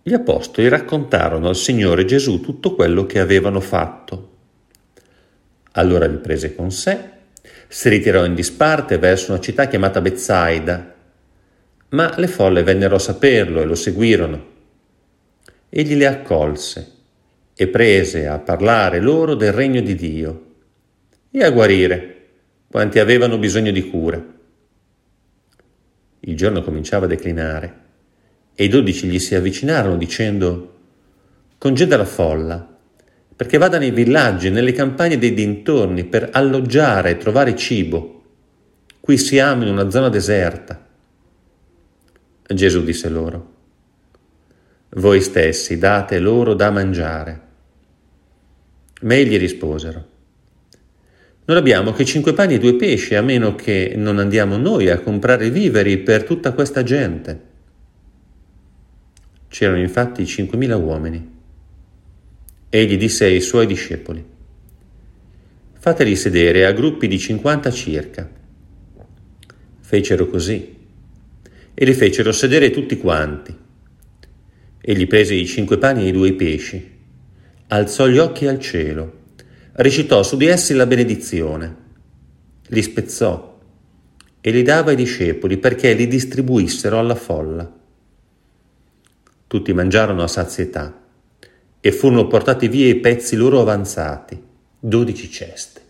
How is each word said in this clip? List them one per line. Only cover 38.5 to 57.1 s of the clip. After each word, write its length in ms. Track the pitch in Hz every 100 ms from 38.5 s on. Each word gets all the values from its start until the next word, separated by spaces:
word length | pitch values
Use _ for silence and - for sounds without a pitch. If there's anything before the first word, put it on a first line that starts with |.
| _ _ _ _ _
Qui 160 | - 139
siamo 460 | - 135 139 131
in 80 | 110
una 180 | 98 98
zona 220 | 110 131
deserta." 760 | 104 87 104 87 - - - _ _ _ _ _ _ _ _ _ _ _ _ _ _ _ _ _
Gesù 380 | 98 95 87
disse 240 | 80 82 82
loro: 460 | 80 82 82 - _ _ _ _ _ _ _ _ _ _ _ _ _ _
"Voi 320 | - 95 98
stessi 560 | 92 - 80 - - 85
date 400 | 95 104 98 92
loro 340 | 92 117 120
da 180 | 104 104
mangiare." 720 | 101 95 90 80 80 78 80 _ _ _ _ _ _ _ _ _ _ _ _ _ _ _ -
Ma 140 | 107
egli 240 | 127 131 104
risposero: 720 | 90 - 78 78 80 80 80 _ _ _ _ _ _ _ _ _ _ _ _ _
"Non 160 | - 170
abbiamo 320 | 139 98 101
che 140 | 113
cinque 280 | 131 156 156
pani 220 | 143 196
e 40 | 127
due 160 | 123 123
pesci, 400 | 208 113 - 104
a 60 |
meno 340 | 123 127 110 98
che 380 | - 98 92 107
non 240 | 107 101
andiamo 360 | 101 107 101 101
noi 320 | 147 214 95
a 120 | 87
comprare 500 | - 104 101 127 110
viveri 480 | 135 202 107 101 95
per 240 | - 110
tutta 300 | - 170 139
questa 320 | 127 139 -
gente." 640 | 117 139 110